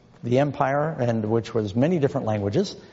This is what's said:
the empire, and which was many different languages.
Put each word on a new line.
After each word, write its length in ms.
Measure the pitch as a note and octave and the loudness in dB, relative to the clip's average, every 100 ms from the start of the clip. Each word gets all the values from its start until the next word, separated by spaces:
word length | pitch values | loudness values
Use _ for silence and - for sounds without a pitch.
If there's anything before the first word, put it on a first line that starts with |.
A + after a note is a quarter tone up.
| - - A#2+ | -20 -12 0
the 140 | B2 | 2
empire, 560 | D3 - C3+ C#3+ D3+ D3+ | 2 0 0 0 -2 0
and 260 | A#2+ A2+ G#2+ | 0 0 0
which 240 | A2+ G#2+ | 0 0
was 200 | A#2 G#2 | -2 -2
many 240 | G#2+ D3 F3+ | 2 2 2
different 280 | C3+ C3+ A2+ | 0 0 -2
languages. 500 | G#2+ G2+ A#2+ G3+ - - | -2 0 0 -2 -8 -18